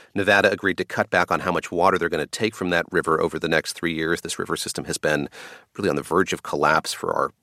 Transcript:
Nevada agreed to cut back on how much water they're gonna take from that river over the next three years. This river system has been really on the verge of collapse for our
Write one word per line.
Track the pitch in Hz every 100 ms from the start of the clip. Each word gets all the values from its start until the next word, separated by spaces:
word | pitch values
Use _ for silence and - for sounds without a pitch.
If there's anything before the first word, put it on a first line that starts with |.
| -
Nevada | 101 98 101 98
agreed | 98 95 90
to | 92
cut | - 107
back | 92 87
on | 82
how | 92
much | 82 -
water | 85 92 92
they're | 82
gonna | 80 71
take | - 110
from | - 90
that | 85 -
river | 90 80 80
over | 85 80
the | 80
next | 80 -
three | - 85
years. | 80 80 82
This | 82 -
river | - 85
system | - - 73
has | 82
been | 76 73 71 - - - _ -
really | 101
on | 71
the |
verge | 67 82 92
of | 73
collapse | - 73 73 78 -
for | - 85
our | 80 71 -